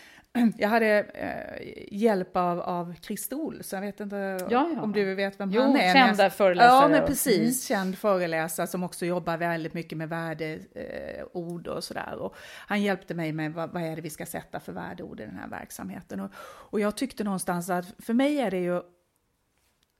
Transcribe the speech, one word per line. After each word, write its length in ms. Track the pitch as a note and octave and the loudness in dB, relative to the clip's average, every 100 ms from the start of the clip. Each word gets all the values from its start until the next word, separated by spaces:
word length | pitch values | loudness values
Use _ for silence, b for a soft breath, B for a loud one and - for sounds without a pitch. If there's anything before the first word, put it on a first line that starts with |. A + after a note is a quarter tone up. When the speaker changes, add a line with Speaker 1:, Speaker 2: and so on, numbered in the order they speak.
| B B _ | B B _
Speaker 1:
<clears throat> 260 | A#3+ A3+ - | 2 2 4
jag 100 | G#3 | 2
hade, 180 | A3+ A3 G#3 | 4 6 4
eh, 840 | - - E2+ - - - - - - G3+ | 2 -6 -8 -8 -10 -12 -12 -14 -10 2
hjälp 380 | A3+ F#3+ F3+ F#3 | 2 2 0 0
av, 240 | F3+ F3 | 2 0
av 340 | F#3 F3 F3 E3 | -2 -4 -6 -10
Christer 360 | - G3+ - C4+ | -10 -8 -6 -6
Olsson, 360 | D4+ - - F#3+ | -6 -8 -8 -6
jag 100 | G3+ | -6
vet 140 | G3 | -8
inte 160 | G#3 G3+ G3 F#3 F3+ | -8 -4 -4 -4 0
Speaker 2:
Ja, 200 | A#3+ E4+ | 2 2
ja. 80 | C#4 | 0
Speaker 1:
om 100 | G#3+ | -2
du 220 | G3+ F#3+ | 0 0
vet 260 | F#3+ G3 G3 | 0 -4 -4
vem 100 | G3 | 0
Speaker 2:
Jo, 120 | G#3+ | 4
Speaker 1:
han 140 | C4+ C#4 | 6 6
är. 160 | F#3 | 6
Speaker 2:
kända 280 | C4 B3 G3+ | 8 6 6
Speaker 1:
Men 80 | G3 | 4
Speaker 2:
föreläsare. 520 | - G3 F3+ A#3+ C4 | 6 4 8 10 10
Speaker 1:
Ja, 60 | C#4+ | 8
men 180 | D#4 D4 | 6 4
precis. 640 | B3+ C4+ F3+ A#3 C4 - | 0 2 4 4 0 -2
Speaker 2:
Mm. 120 | G#3 | -2
Speaker 1:
Känd 140 | F#3+ F#3 | -2 -2
föreläsare 680 | G#3+ F#3 E3+ D#3+ E3 - E3+ | 0 2 2 -2 -2 -2 -2
som 160 | F#3 | -2
också 240 | F3 - F3 | -6 -4 -2
jobbar 300 | F3 E3+ E3 | -2 -2 -2
väldigt 380 | E3+ E3 D#3 | -2 -2 -4
mycket 240 | E3+ E3 D#3+ | -6 -8 -8
med 100 | D#3+ | -6
värdeord, 1600 | E3 E3 D#3 D#3 D#3 F#3 - - - - - - F3+ E3+ F3 - | -6 -6 -6 -6 -8 -12 -12 -10 -10 -10 -10 -10 -8 -8 -8 -8
eh, 60 | |
och 120 | - | -8
sådär. 300 | F3 - - - | -8 -8 -8 -8
Och 160 | - B B B - | -8 B B B -4
han 160 | G#3 | 0
hjälpte 320 | G3+ F#3 - | 0 -2 -4
mig 180 | E3+ D#3 | -4 -4
med 200 | D#3 D#3 | -2 -4
vad, 160 | E3 E3 | -4 -6
vad 100 | F3+ | -4
är 140 | D#3+ D#3+ | -6 -6
det 60 | |
vi 80 | F3 | -10
ska 160 | - F3 | -10 -10
sätta 340 | E3 - F3 | -10 -10 -12
för 120 | F#3 | -10
värdeord 480 | F3 E3+ F3+ - A3+ | -10 -10 -10 -12 -12
i 40 | |
den 120 | G#3+ F#3 | -12 -12
här 120 | - | -12
verksamheten. 720 | G2 - - F#3+ G3 - G3 | -12 -12 -12 -12 -12 -10 -10
Och, 100 | G3 - | -10 -12
och 360 | - - - G#3+ | -18 -20 -6 -2
jag 160 | G#3 - | -2 -2
tyckte 280 | C4 - | -6 -4
någonstans 460 | G#3 F#3 - F3 F3+ | -4 -2 -2 -4 -2
att 240 | F3+ F3+ - | -4 -4 -10
för 160 | - | 0
mig 240 | A#3 C#4 D4 | 2 4 2
är 100 | G#3+ | 0
det 100 | F#3 | 0
ju 220 | F3 F3 - _ _ _ _ _ _ _ _ _ _ | 0 -2 -4 _ _ _ _ _ _ _ _ _ _